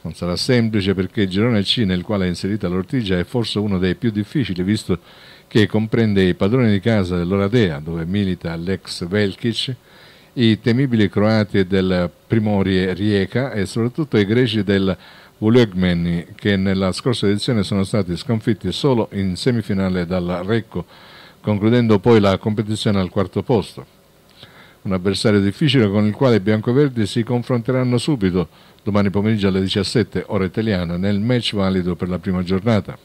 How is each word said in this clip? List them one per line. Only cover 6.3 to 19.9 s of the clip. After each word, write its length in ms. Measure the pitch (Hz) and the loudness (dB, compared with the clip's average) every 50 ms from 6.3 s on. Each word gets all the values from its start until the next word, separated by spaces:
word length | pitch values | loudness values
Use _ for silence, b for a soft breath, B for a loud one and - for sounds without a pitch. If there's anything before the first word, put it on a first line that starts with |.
| 85 | 2
padroni 360 | - 98 98 120 135 123 110 | 2 0 2 2 2 2 2
di 120 | 101 98 | 2 2
casa 340 | 90 117 113 104 95 87 90 | 2 2 2 2 0 0 -2
dell'Oradea, 640 | 87 87 87 98 98 101 98 113 127 107 90 76 71 | -2 0 0 0 0 0 2 2 2 2 2 0 -6
dove 260 | 76 82 82 85 82 | -8 -8 -6 -6 -4
milita 480 | 85 95 104 101 95 90 - - 82 82 | -4 -2 -2 -2 -2 -4 -4 -6 -8 -8
l'ex 500 | 82 85 92 95 87 - - - - 92 | -6 -4 -4 -6 -6 -6 -14 -10 -10 -6
Velkic, 680 | 85 92 104 104 98 90 - - 117 110 - - - 127 B B B B B B B B B B B B | -2 0 0 0 -2 -4 -4 -4 -4 -4 -4 -6 -8 -10 B B B B B B B B B B B B
i 260 | 139 120 113 107 95 | 2 2 2 2 2
temibili 500 | - 123 113 127 143 131 120 110 104 92 | 0 0 2 2 0 0 2 2 2 2
croati 560 | - 101 104 107 110 110 107 - - 101 95 | 2 0 2 2 2 2 0 0 0 0 0
del 440 | 90 98 95 92 92 92 90 87 85 - _ _ | 2 0 0 2 2 0 0 0 -2 -6 _ _
Primorie 640 | _ 117 113 107 107 104 98 95 95 95 92 92 95 90 | _ -2 0 0 0 0 0 0 2 2 0 0 -2 -2
Rijeka 600 | 85 101 107 104 98 95 92 - 120 135 131 107 | -2 -2 0 2 0 0 0 -2 -4 -4 -2 -4
e 120 | 107 95 | -4 -6
soprattutto 520 | - - 120 113 123 123 - 156 - - | -4 -2 -4 -4 -2 -2 -6 -6 0 2
i 80 | 110 101 | 2 2
greci 380 | 95 110 123 131 113 107 110 98 | 4 2 2 2 2 0 -2 0
del 320 | 95 101 98 95 95 87 B B B B B B B B _ | 0 0 2 2 0 -2 B B B B B B B B _
Vouliagmeni, 880 | 107 107 117 123 120 107 90 92 92 90 87 85 85 87 85 85 82 - 104 | 0 4 6 6 4 4 2 0 0 2 2 0 0 -2 -2 -4 -6 -8 -18
che 220 | - - 104 101 | -4 0 0 0
nella 340 | 95 95 98 95 95 95 92 | 2 0 0 0 0 0 -2
scorsa 360 | 90 - - 135 117 - - | -2 -2 -2 -2 -2 0 0
edizione 360 | 98 101 104 - - 123 110 95 | 0 0 0 -2 -2 -2 -2 -2
sono 200 | - 104 98 98 | -2 -2 -2 -2
stati 320 | - - 107 95 85 87 | 0 -2 -2 -2 -2 -6
sconfitti 540 | 82 - - 117 110 - 123 110 - - 92 | -6 -4 -4 -4 -2 0 -2 -2 -2 -4 -6
solo 380 | 85 - - 143 127 113 104 - - | -4 0 0 0 0 0 -2 -4 -4
in 220 | 98 98 95 90 | -4 -4 -4 -4
semifinale 680 | - - 131 120 117 104 - 104 98 95 95 | -2 -2 0 0 0 -2 -2 -2 -2 0 0